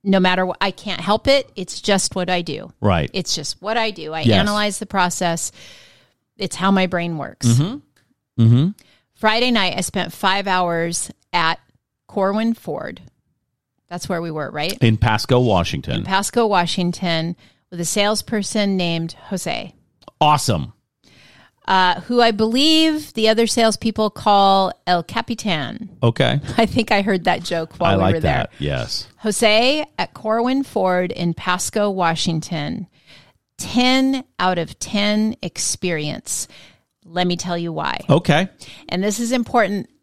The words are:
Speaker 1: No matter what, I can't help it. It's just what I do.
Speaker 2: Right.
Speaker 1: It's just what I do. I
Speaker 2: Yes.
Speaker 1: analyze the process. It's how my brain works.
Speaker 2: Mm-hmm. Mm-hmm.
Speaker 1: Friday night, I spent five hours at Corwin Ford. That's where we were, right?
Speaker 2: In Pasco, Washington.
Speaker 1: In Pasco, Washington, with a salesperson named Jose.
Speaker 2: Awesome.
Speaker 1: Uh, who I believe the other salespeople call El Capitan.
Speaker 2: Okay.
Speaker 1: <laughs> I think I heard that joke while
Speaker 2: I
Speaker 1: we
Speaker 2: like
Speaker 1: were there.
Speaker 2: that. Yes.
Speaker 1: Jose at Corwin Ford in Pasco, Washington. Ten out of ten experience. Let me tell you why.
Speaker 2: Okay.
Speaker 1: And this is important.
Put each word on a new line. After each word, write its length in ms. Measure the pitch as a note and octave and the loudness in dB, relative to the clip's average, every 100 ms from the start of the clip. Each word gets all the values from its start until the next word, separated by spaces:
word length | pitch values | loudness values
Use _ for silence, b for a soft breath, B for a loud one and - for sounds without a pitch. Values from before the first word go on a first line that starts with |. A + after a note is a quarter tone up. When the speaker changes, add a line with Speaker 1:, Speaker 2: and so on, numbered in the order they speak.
Speaker 1:
No 160 | G3+ F#3+ | 2 4
matter 240 | F#3 F3+ | 4 2
what, 140 | F#3 - | -2 -2
I 100 | G3 | -4
can't 300 | F#3+ G#3 F3+ | -4 -10 -6
help 260 | E3+ A3 C#4 | -2 0 2
it. 220 | C#4 B3+ - | 2 0 -12
It's 240 | F#3 - | -10 -6
just 340 | - G3 - | 0 2 0
what 140 | F#3+ F3+ | -4 -2
I 140 | F3+ | -2
do. 300 | E3 E2+ - _ | -2 -8 -12 _
Speaker 2:
Right. 280 | G#2 E2+ - | 2 2 0
Speaker 1:
It's 200 | F#3 - | -4 -6
just 260 | - D3 - | -6 -6 -8
what 160 | G3 A#3 | -4 -2
I 120 | A3 | -2
do. 220 | F3+ D#3 | -4 -10
I 80 | D#3+ | 0
Speaker 2:
Yes. 180 | F#3+ G2 | 4 4
Speaker 1:
analyze 400 | G#3 G#3 G#3 G3 | 2 0 -2 -4
the 80 | G#3 | -4
process. 640 | G3 F3+ - F3 E3 - B B B B B B B _ _ | 0 0 0 -2 -2 -6 B B B B B B B _ _
It's 200 | F#3+ - | -10 -2
how 140 | F#3+ | 2
my 160 | G3 F#3 | 2 2
brain 300 | F3+ E3+ D#3+ | -2 -4 -6
works. 300 | - - A#2+ | -10 -2 2
Speaker 2:
Mm-hmm. 960 | A#2+ E3+ C#4+ _ _ _ _ _ - | 4 2 -4 _ _ _ _ _ 2
Mm-hmm. 260 | A#2 A#2+ E3+ - b b b | 6 6 4 -2 b b b
Speaker 1:
Friday 360 | _ G#3+ A3 B3+ | _ 0 2 2
night, 240 | A3+ F#3 - | 2 2 -2
I 20 | |
spent 320 | F#3 G3 F3 | -4 -4 -6
five 340 | - G3 G3 G3 | -2 0 0 0
hours 640 | F#3 F3+ E3+ E3+ F3 - - _ | 0 0 -2 -2 -4 -8 -14 _
at 260 | F3 D#3+ E3 _ _ _ _ _ | 0 0 -2 _ _ _ _ _
Corwin 460 | - F#3+ G#3 A3+ | -2 0 0 -2
Ford. 480 | A3+ - D3 - - - _ _ _ _ _ _ _ _ | -4 -6 -10 -10 -14 -20 _ _ _ _ _ _ _ _
That's 200 | - - | -12 -6
where 100 | F3 | -4
we 100 | E3+ | -4
were, 200 | D#3 C#3+ | -6 -6
right? 260 | D3 D#3 - | -4 -4 2
Speaker 2:
In 160 | A#2 G#2+ | 2 4
Pasco, 420 | A#2+ G#2+ - B2 | 2 2 2 2
Washington. 540 | B2 F#2 - C#3+ - - | 4 2 2 -4 -4 -6
Speaker 1:
In 40 | |
Pasco, 420 | - F#3+ G3+ A#3+ A3 | -2 -2 0 0 2
Washington, 880 | F#3+ E3+ - F3 F3 F3+ E3 E3 F3+ b b b | 2 0 0 -2 -2 -2 -2 -4 -8 b b b
with 100 | E3+ | -8
a 40 | E3 | -4
salesperson 920 | G#3+ G3+ G#3+ - A3 G3 A3 G3+ F#3+ | 0 0 0 -2 -4 -2 -2 0 0
named 360 | F3 E3 E3 - - | 0 -2 -6 -10 -8
Jose. 440 | F#3 E3+ C3 - _ _ _ - _ | -6 -6 -8 -10 _ _ _ -20 _
Speaker 2:
Awesome. 520 | D3+ D3 - F2+ C2 - _ _ b b b b b b - | 4 4 2 -2 -4 -12 _ _ b b b b b b 0
Speaker 1:
Uh, 320 | F#3+ F#3 F3+ | 2 2 0
who 180 | F3 A#3+ | 0 2
I 100 | A#3 | 2
believe 840 | G#3 A3 B3 D4+ D#4+ D#4+ D#4 D4 | 2 0 2 4 4 4 0 -6
the 140 | - A3 | 0 2
other 180 | A3 A#3 | 2 2
salespeople 640 | - A3+ G#3 A3+ A3 G#3+ | 2 2 2 -2 0 -2
call 640 | - - G3+ G3 G3 F#3+ - - | 0 2 6 6 4 2 -4 -2
El 160 | F3+ | -2
Capitan. 960 | D#3+ A#3 - A3+ G#3+ D#3+ B2 A2 - - | 0 -6 -4 -6 -2 -4 -4 -10 -16 0
Speaker 2:
Okay. 380 | A#2 - B2 C#3 - | 0 4 2 2 -2
Speaker 1:
<laughs> 80 | - | 0
I 80 | A3+ | 0
think 260 | B3+ A3 | 0 0
I 100 | G3+ | 0
heard 220 | G3+ F#3+ | 2 0
that 180 | E3+ E3+ | 0 -2
joke 320 | F3 E3+ E3 - | -4 -6 -6 -2
while 160 | F3+ | 2
Speaker 2:
I 20 | - | 4
Speaker 1:
we 60 | |
Speaker 2:
like 120 | F#2+ | 2
Speaker 1:
were 60 | D#3+ | 2
there. 140 | A2 | 2
Speaker 2:
that. 180 | C#2+ - - | 0 -4 -6
Yes. 480 | D2 C2+ A#1 - - _ | -4 -4 -4 -8 -10 _
Speaker 1:
Jose 680 | G#3+ G#3 A3 G#3+ B3 D4+ D4 - | -4 2 4 4 4 0 -4 -6
at 160 | F#3 | -8
Corwin 480 | - G#3+ A3+ A#3+ C4+ | -6 -2 0 2 0
Ford 480 | C4+ G#3+ F#3 F3+ F3+ | -2 0 0 0 -2
in 240 | - E3+ | -2 -4
Pasco, 560 | E3+ - F3+ - A3 G#3 | -2 -4 -2 -2 -2 -2
Washington. 960 | F#3+ E3+ E3+ - D#3+ - D#3+ D3 - E3+ b b b b b _ - | 0 0 0 -2 -2 -4 -6 -6 -8 -10 b b b b b _ -14
Ten 640 | - B3 B3 C4 C4+ C4+ - - | -2 2 4 4 2 0 -6 -2
out 200 | F#3 F3 | -2 0
of 200 | D#3 - | -4 -8
ten 560 | - G#3 G#3 G#3+ G#3+ - | -6 -2 0 2 0 -2
experience. 1040 | F3 - - - F#3 D#3+ D3 - - - - B B B B _ | -10 -6 -6 -4 -4 -2 -4 -8 -8 -10 -10 B B B B _
Let 220 | F3 E3+ F3+ | -8 -2 -2
me 100 | F3 | -2
tell 220 | F3+ F3 | -4 -6
you 140 | E3+ | -6
why. 320 | D#3 C#2+ - - | -4 -4 -4 2
Speaker 2:
Okay. 400 | C#3+ - D3+ F#3+ _ B B B | 2 4 2 0 _ B B B
Speaker 1:
And 140 | F3+ | -2
this 160 | G3+ G#3 | -2 -2
is 140 | A#3 | -2
important. 560 | B3+ A3+ B3 G3 G3+ - _ | -2 0 2 2 -2 -8 _